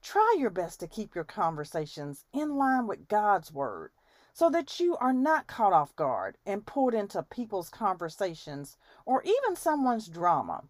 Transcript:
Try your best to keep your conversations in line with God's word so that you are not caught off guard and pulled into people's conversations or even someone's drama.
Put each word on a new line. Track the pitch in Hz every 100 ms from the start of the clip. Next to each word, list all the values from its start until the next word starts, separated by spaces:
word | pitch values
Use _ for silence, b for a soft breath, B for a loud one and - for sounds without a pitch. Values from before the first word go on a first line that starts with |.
Try | - 392 440 427
your | 254
best | 175 175 -
to | 165
keep | - 208
your | 175
conversations | 160 - 170 156 147 170 151 - 147 143 -
in | 269 302 277
line | 269 262 233
with | 190 135
God's | 208 208 196 156
word | 151 135 92 78 _ b b b
so | - 330
that | 320 269 -
you | 349 339
are | 254
not | 262 277 311 -
caught | - 214
off | 175 143
guard | - 147 113 95 - -
and | 196 214
pulled | - 262
into | 226 202 196
people's | - - 233 202 170
conversations | - 214 185 170 - 196 160 - 143 147 - b b
or | - 254
even | - 466 523
someone's | 349 339 302 254 233 214
drama. | 165 175 156 98 80 -